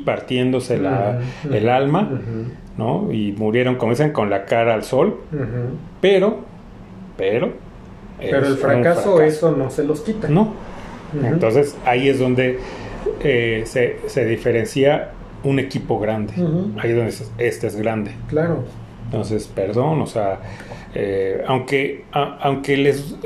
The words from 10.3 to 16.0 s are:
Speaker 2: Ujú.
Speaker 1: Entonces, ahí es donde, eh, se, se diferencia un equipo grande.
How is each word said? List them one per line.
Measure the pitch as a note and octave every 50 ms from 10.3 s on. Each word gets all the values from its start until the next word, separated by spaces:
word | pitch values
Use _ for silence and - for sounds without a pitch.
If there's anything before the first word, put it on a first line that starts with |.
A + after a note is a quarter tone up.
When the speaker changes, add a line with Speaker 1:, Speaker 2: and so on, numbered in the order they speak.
| D3 F3 A3 A3 - - - - - - - - - - - - - D3
Speaker 2:
Ujú. | C3
Speaker 1:
Entonces, | A#2 D3+ E3 F3+ A2+ A2 C3+ C#3+ C#3+ - - -
ahí | - B2 B2+ C3+ C#3
es | C3+ A#2
donde, | B2+ C3 B2+ B2 C3 B2+ B2+ B2+ - - - - - - - - - - - - -
eh, | D3+ C3 A#2+ A#2 A2+ A2+ A2 A2
se, | - - C3 A#2+ - - - - -
se | - C#3 A#2+
diferencia | A2 A#2 A2+ - B2+ A#2 A#2 A2 - - C3+ C3+ C#3 D3+ D#3+ - - - - - - - - -
un | C#3+ C#3 C#3
equipo | B2+ - - C3 - - B2
grande. | G#2